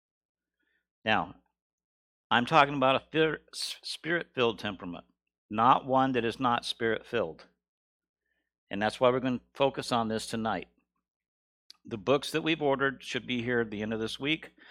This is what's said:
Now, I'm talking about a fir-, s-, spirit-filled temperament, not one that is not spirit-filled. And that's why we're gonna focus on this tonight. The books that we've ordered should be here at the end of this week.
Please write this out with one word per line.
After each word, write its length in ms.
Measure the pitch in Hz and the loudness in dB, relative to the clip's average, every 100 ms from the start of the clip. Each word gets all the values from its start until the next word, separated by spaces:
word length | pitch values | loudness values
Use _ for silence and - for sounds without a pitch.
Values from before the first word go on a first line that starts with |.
| _ _ _ _ _ _ _ _ _ _ | _ _ _ _ _ _ _ _ _ _
Now, 300 | 110 104 80 - _ _ _ _ _ _ _ _ _ | 0 0 0 -10 _ _ _ _ _ _ _ _ _
I'm 160 | 113 120 | 0 4
talking 280 | 160 143 | 6 6
about 220 | 143 131 127 | 4 2 2
a 60 | - | 0
fir-, 300 | 156 160 - - | 0 0 -2 -10
s-, 240 | - - - | -10 -10 -10
spirit-filled 760 | - - 156 170 - - 117 104 | -12 -10 -4 -4 -4 0 0 0
temperament, 460 | 107 95 92 82 - _ _ _ - | -6 -8 -10 -12 -16 _ _ _ -8
not 340 | 107 120 151 | 2 4 4
one 280 | 139 131 131 | 4 2 2
that 120 | 123 | 0
is 160 | 113 - | -2 -2
not 240 | 131 120 | 0 0
spirit-filled. 800 | - - 113 110 - 120 85 78 - _ _ _ _ _ _ _ _ _ _ _ _ | -2 -4 -2 -2 -4 -4 -4 -6 -20 _ _ _ _ _ _ _ _ _ _ _ _
And 100 | 101 | -4
that's 200 | 107 - | -4 4
why 100 | 127 | 4
we're 100 | 127 | 4
gonna 200 | 127 123 - | 0 -4 -6
focus 400 | - 139 135 - | 0 0 0 -2
on 160 | 120 113 | -2 0
this 180 | 110 - | -4 -4
tonight. 420 | 113 110 92 - _ _ _ _ _ _ _ _ _ - - | -4 -4 -4 -8 _ _ _ _ _ _ _ _ _ -20 -20
The 140 | - 113 | -12 -4
books 320 | 92 139 - | 2 2 2
that 120 | 151 | -4
we've 200 | 160 156 | -2 0
ordered 400 | 147 135 139 127 | 0 2 0 -2
should 240 | - 127 110 | -8 -8 -4
be 160 | 123 | -4
here 180 | 117 123 | 0 0
at 100 | 113 | 0
the 120 | 104 | -4
end 100 | 107 | -4
of 80 | 110 | -4
this 180 | 110 - | -6 -4
week. 360 | 139 160 - - - | -4 -4 -6 -20 -20